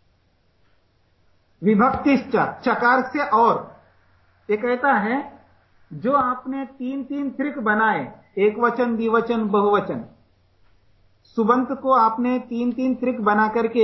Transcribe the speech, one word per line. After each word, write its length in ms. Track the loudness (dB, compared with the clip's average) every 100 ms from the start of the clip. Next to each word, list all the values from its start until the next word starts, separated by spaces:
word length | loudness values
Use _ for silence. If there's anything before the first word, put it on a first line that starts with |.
| _ _ _ _ _ _ _ _ _ _ _ _ _ _ _ -4
विभक्तिश्च, 720 | 2 4 2 2 2 2 2 -2 -2 -2
चकार 380 | -2 0 2 2
से 260 | 0 -4 0
और, 460 | 2 4 2 -4 -20 _ _ _ _ _ _ -4
ये 60 | -2
कहता 360 | -2 0 2
है 480 | 2 0 -4 -6 -14 _ _ _ _ -18
जो 200 | -6 0
आपने 520 | 2 0 -2 -6 -8
तीन 400 | -8 -10 -8 -8
तीन 260 | -6 -6 -6
त्रिक 280 | -4 -6 -4
बनाए, 640 | -2 0 0 0 -6 -12 _ 0
एक 200 | 0 2
वचन, 380 | 0 0 0 0
द्विवचन, 520 | 0 2 2 -2 0
बहुवचन, 560 | 2 4 2 0 -6 -10 _ _ _ _ _ _ _ _ _ _ _
सुबंत 480 | _ -2 2 2 0
को 200 | -4 2
आपने 460 | 4 2 0 -2 -2
तीन 340 | -4 -4 -4
तीन 220 | -2 -2
त्रिक 300 | -2 -2 -2
बना 240 | 0 2 2
करके 320 | 0 0 4